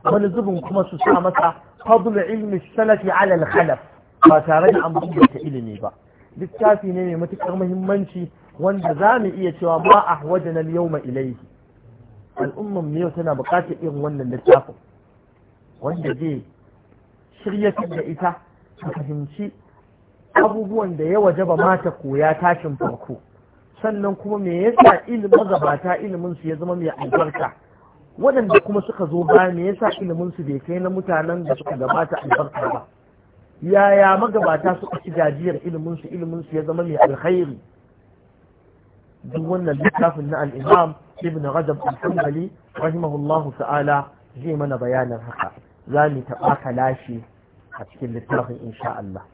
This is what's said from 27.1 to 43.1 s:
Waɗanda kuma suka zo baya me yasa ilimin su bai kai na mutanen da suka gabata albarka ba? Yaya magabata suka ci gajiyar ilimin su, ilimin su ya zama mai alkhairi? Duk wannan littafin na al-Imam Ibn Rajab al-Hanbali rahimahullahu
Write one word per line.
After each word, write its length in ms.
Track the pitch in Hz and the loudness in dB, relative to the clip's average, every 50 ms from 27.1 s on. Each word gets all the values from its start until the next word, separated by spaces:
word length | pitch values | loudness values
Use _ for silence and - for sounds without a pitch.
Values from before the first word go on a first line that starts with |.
| - 175 165 151 143 - 139 123 - _ _ _ _ _ _ _ _ _ _ _ _ | 0 0 0 0 -2 -6 -6 -6 -8 _ _ _ _ _ _ _ _ _ _ _ _
Waɗanda 420 | - 208 277 269 269 220 190 214 202 - | 0 2 2 4 4 2 6 4 4 4
kuma 180 | - 202 202 190 | 4 -4 -4 -4
suka 180 | - - - 185 | -4 -6 -6 -4
zo 160 | 147 160 175 175 | -2 -2 -2 2
baya 280 | 156 - 185 185 185 | 6 6 6 6 4
me 140 | 180 170 175 | 0 -2 -4
yasa 240 | 196 202 190 226 - - - | -4 -2 0 -2 -2 -2 -4
ilimin 300 | 196 175 165 165 175 180 165 | -6 -6 -4 -4 -6 -6 -8
su 80 | - 160 | -8 -6
bai 160 | 139 139 135 | -6 -6 -6
kai 200 | - - 175 180 | -6 -6 -6 -4
na 100 | 180 185 | -4 -4
mutanen 540 | 185 185 185 190 170 156 156 165 175 180 170 | -4 -4 -2 -2 -2 -2 0 -2 -6 -6 -4
da 120 | - - | -4 -4
suka 200 | - - - - | -4 -4 -10 -6
gabata 380 | 120 131 131 139 160 165 151 170 - - | -4 -2 -2 0 0 0 -2 -4 -8 0
albarka 460 | 143 - - 151 - - - - 349 294 | 0 0 0 0 -6 -6 -6 -6 -4 -6
ba? 140 | 240 - _ _ _ _ _ _ _ _ _ _ _ _ _ _ _ | -6 -10 _ _ _ _ _ _ _ _ _ _ _ _ _ _ _
Yaya 560 | 151 170 196 202 202 202 196 202 196 190 190 | -2 2 4 6 6 6 6 6 6 6 4
magabata 600 | 190 226 220 196 - 156 160 160 151 160 185 180 - | 2 0 0 0 0 2 2 0 2 0 -2 -2 -2
suka 200 | - - - - - | -6 -10 -12 -12 -10
ci 80 | 180 | -6
gajiyar 480 | 160 170 160 151 143 143 170 180 160 - - | -2 0 0 0 0 -2 -6 -6 -6 -6 -8
ilimin 320 | 175 165 160 156 165 170 156 | -8 -8 -8 -8 -8 -10 -10
su, 60 | - | -12
ilimin 360 | - - 180 165 165 165 170 156 - | -14 -12 -10 -10 -8 -10 -10 -10 -6
su 60 | 160 | -6
ya 80 | 156 151 | -4 -4
zama 200 | 151 160 170 175 | -4 -4 -4 -4
mai 120 | 165 151 | -4 2
alkhairi? 640 | 151 - 139 135 131 - 170 185 180 175 143 123 98 _ _ _ _ _ _ _ _ _ _ _ _ _ _ _ _ _ _ _ _ _ _ _ _ _ _ _ _ _ _ _ _ - | 2 2 2 2 -2 0 0 0 0 0 -4 -6 -14 _ _ _ _ _ _ _ _ _ _ _ _ _ _ _ _ _ _ _ _ _ _ _ _ _ _ _ _ _ _ _ _ -18
Duk 220 | 127 131 160 160 | -10 -8 -8 -4
wannan 320 | 160 180 185 175 160 143 | -4 -4 -2 -2 -2 -4
littafin 520 | 143 143 143 - - 165 170 156 156 143 143 | 0 0 -2 2 2 0 0 0 -2 -6 -4
na 100 | 156 139 | -4 -4
al-Imam 540 | 147 143 120 131 135 156 208 180 170 156 151 - _ _ _ - | -4 -4 -6 -6 4 4 6 6 6 0 -4 -14 _ _ _ -10
Ibn 220 | 170 170 156 160 143 | -8 -8 -6 -6 -6
Rajab 320 | 139 135 165 160 147 147 143 170 | -4 -4 -2 -2 -4 -6 -4 -6
al-Hanbali 640 | - 135 - - 180 - 170 165 151 147 160 175 196 - _ _ _ _ | -8 -8 -4 -6 -4 -2 -2 -4 -4 -4 -6 -8 -10 -12 _ _ _ _
rahimahullahu 800 | - 151 160 160 170 170 151 | -6 -4 -4 -4 -4 -6 -6